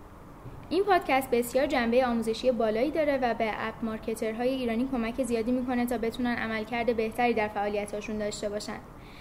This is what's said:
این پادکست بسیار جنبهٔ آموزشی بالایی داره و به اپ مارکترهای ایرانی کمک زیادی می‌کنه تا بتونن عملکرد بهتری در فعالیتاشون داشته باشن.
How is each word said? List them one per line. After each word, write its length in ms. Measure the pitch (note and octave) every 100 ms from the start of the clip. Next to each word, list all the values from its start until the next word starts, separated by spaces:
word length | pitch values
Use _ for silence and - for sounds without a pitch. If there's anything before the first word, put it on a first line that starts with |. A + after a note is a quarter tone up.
| - - - - - - -
این 140 | E4+
پادکست 460 | G4+ F4+ F4+ C4+ C4+
بسیار 360 | A#3+ A#3+ C4 C#4+
جنبهٔ 400 | C#4+ A#3 B3 B3+
آموزشی 460 | A#3 A3+ A3+ B3+
بالایی 380 | A#3 A3 A3 D4
داره 280 | D#4+ D4 C4+
و 120 | B3
به 160 | A3+ A3 G#3
اپ 160 | A3 -
مارکترهای 680 | A3+ F#3 - A3 A3 A3 B3+
ایرانی 400 | C4 A#3+ A3+ C4+
کمک 320 | B3 A3+ A#3+
زیادی 280 | A#3+ A3+ A3
می‌کنه 340 | B3+ B3+ B3 A#3+
تا 120 | A#3
بتونن 360 | A3+ A3+ B3
عملکرد 600 | A3+ A3 A3 G#3+ A#3+ A#3 A3+
بهتری 380 | A3 A#3 A#3+
در 140 | A3 G#3
فعالیتاشون 680 | G#3 G#3 G#3 G3+ G#3 G#3 G#3+
داشته 300 | G#3 - G#3
باشن. 300 | G#3 G#3+ G#3+ - - - -